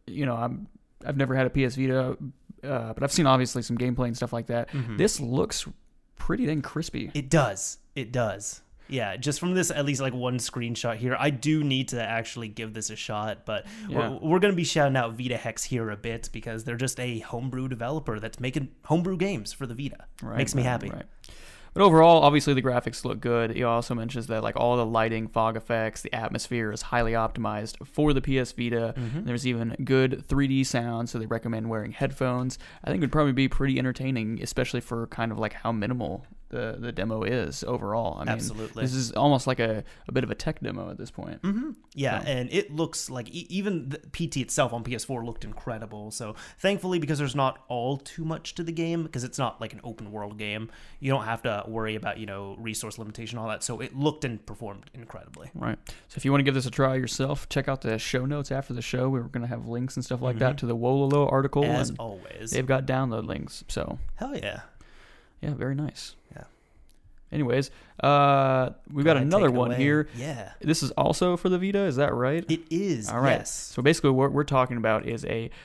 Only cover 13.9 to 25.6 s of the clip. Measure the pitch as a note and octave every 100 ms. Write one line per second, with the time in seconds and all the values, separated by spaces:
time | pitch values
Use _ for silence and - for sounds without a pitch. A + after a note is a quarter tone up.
13.9 | - A#2 C3 D#3 F#3 G3 F3 D3+ D#3+ C#3+
14.9 | C3+ A#2 A2+ B2 A#2 A#2 - - B2 A2
15.9 | G#2 A#2 A2+ - A#2 A#2 A2+ A2+ A#2 B2+
16.9 | - B2 A2+ - A#2+ B2+ B2+ C3 A#2+ A#2+
17.9 | D#3 C#3+ G#2+ A2 - B2+ D3 C3+ - -
18.9 | D#3+ F3+ F#3 F#3+ D#3 G2 - B2+ A#2+ C#3
19.9 | - - - - A2+ B2+ C3 B2 B2 G2+
20.9 | - - - - - - - - - G3
21.9 | D#3+ E3 E3 D3 D3 D3 C3+ B2+ B2 -
22.9 | B2+ B2 - A#2+ A#2 A2+ A2+ A#2+ A#2 A#2+
23.9 | A#2+ A2+ A#2+ A#2 A2 A2 - A#2+ B2 A2+
24.9 | A2+ A2+ A2+ A2 A#2 A2+ A2